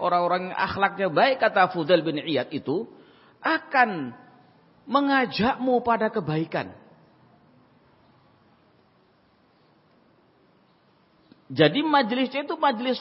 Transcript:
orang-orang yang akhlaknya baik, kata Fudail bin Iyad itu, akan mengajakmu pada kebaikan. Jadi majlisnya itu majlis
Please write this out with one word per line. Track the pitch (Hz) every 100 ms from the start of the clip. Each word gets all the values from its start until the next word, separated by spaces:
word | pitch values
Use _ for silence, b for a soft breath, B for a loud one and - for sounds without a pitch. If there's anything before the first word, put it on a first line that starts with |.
orang-orang | 175 175 175 180 180
yang | -
akhlaknya | 185 190 196 185 190
baik, | 156 254 262
kata | - 208 180
Fudail | 180 156 175
bin | 156 147
Iyad | 143 135 127
itu, | 143 - 165 233 b b b b b
akan | - 320 - 262 233 180 127 117 - - _ _ _ _ -
mengajakmu | 262 277 269 233 - 214 - 254 247 240
pada | 226 220
kebaikan. | 220 151 156 160 170 95 - - _ _ _ _ _ _ _ _ _ _ _ _ _ _ _ _ _ _ _ _ _ _ _ _ _ _ _ _ _ _ _ _ _ _ _ _ _ _ _ _ _ _ _ _ - -
Jadi | 135 151 220 311
majlisnya | 285 220 247 254 269 294
itu | 330
majlis | 294 226 254 240